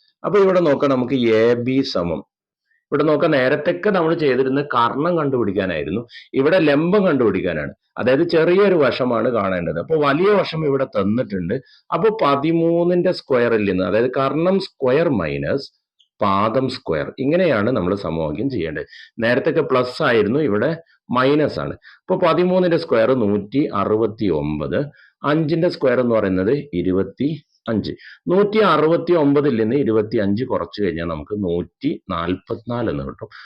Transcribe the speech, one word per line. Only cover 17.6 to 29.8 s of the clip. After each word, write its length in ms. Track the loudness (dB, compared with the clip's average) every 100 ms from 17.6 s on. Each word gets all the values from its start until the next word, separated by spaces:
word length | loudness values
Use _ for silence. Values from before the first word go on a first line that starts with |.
| 0 0
നമ്മൾ 160 | 0 -2
സമവാക്യം 440 | -4 -4 -4 -4 -4
ചെയ്യേണ്ടത്. 320 | -4 -6 -8 -12 -16 -20 -4
നേരത്തെയൊക്കെ 420 | 0 0 0 -2 0
പ്ലസ് 280 | 0 -2 -2 0
ആയിരുന്നു, 320 | 2 2 0 0
ഇവിടെ 200 | 0 -2 -4 -10 _ _ 0
മൈനസ് 420 | 2 2 0 -2
ആണ്. 120 | -8 -10 -16 -20
അപ്പൊ 120 | -6 0 2
പതിമൂന്നിന്റെ 520 | 2 2 2 2 0
സ്ക്വയർ 260 | 0 2 2 2
നൂറ്റി 380 | 2 0 -2 -2 -2 -2
അറുപത്തിയൊമ്പത്, 1000 | 0 0 0 -2 -2 0 -2 -4 -2 -4 -4 -10 _ _ -2
അഞ്ചിന്റെ 380 | 0 0 0 0
സ്ക്വയർ 240 | 0 0 2
എന്ന് 100 | 2 2
പറയുന്നത് 340 | 2 0 0 0 -2 -4
ഇരുപത്തിയഞ്ച്. 1120 | 0 0 -2 -4 -4 -4 -10 _ -4 -4 -4 -10 -14 -14 -2
നൂറ്റി 280 | 0 2 2 2
അറുപത്തിയൊമ്പതിൽ 840 | 4 2 0 2 2 4 2 2 0
നിന്ന് 160 | 0 0